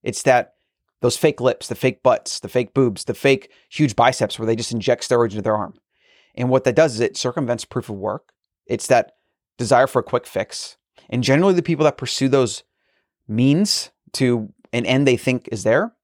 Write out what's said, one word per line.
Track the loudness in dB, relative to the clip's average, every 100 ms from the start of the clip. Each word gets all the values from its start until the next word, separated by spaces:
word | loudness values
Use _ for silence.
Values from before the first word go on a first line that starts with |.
It's | -8 -2
that, | 2 2 2 _ _ _ _ _
those | -2 2
fake | 0 2
lips, | -2 -2 -8
the |
fake | -4 -4 2
butts, | 2 2 -4 -12
the | -4
fake | -4 -2
boobs, | 0 0 -2
the | -8
fake | -2 2 2 -2 _ _
huge | -2 0 4
biceps | 2 2 -6 -4
where |
they | -4
just | -4 -4
inject | -4 -2 -2 0
steroids | 2 2
into | -2
their | -2 -2
arm. | -4 -12 _ _ _ _ _
And | -6 0
what | 2
that | 2
does | 2 2
is | 2
it | -4 -2
circumvents | -6 -4 -4 -4
proof | -4 -8 -8
of | -8
work. | -6 -8 _ _ _ _
It's | -8 -6 2
that | 2 0 _ _ _ _ _
desire | 2 2
for | 4 0
a |
quick | -2 -6
fix. | -4 -8 -8 -10 -16 _ _ _ _
And | -4
generally | 2 2 4
the | 2
people | 0 0
that | 0 0
pursue | -10 -2 2
those | 2 2 -4 _ _ _ _ _ _ -6
means | 0 2 2 0 -2 -6 _ _
to | -2 0 0 -4 _ _
an | -6
end | 0 2
they | 2 2
think | 0 -4 -6
is | -4
there | 0 0 0 _